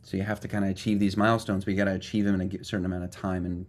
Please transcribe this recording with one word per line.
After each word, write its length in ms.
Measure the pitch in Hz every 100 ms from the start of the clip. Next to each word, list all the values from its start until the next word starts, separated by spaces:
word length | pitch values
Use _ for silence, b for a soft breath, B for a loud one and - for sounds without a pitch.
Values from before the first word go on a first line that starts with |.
So 140 | - 95
you 60 |
have 180 | 101 104
to 80 | 101
kinda 200 | 104 98
achieve 300 | 95 - 104
these 180 | 101 98
milestones, 480 | 104 113 - 98
but 80 | 98
you 40 | 98
gotta 180 | 101
achieve 300 | 95 - 110
them 100 | 101
in 60 | 98
a 60 | 92
g-, 180 | 92
certain 220 | - 104 90
amount 180 | 90
of 60 | 90
time 360 | - 95 92 87
and 200 | 90